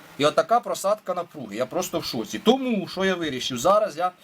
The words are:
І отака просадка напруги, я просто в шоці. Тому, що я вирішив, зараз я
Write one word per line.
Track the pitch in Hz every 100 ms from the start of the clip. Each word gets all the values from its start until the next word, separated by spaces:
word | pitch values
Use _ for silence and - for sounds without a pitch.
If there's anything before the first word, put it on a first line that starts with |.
| - -
І | 147
отака | 160 160 233
просадка | 214 165 190 214 -
напруги, | 180 170 151 113 101
я | 123
просто | 160 175 170
в |
шоці. | - 123 107 107
Тому, | 214 269 262 214 165
що | 185 190
я | 180
вирішив, | 160 131 - 123
зараз | 156 208 202 147
я | 180 -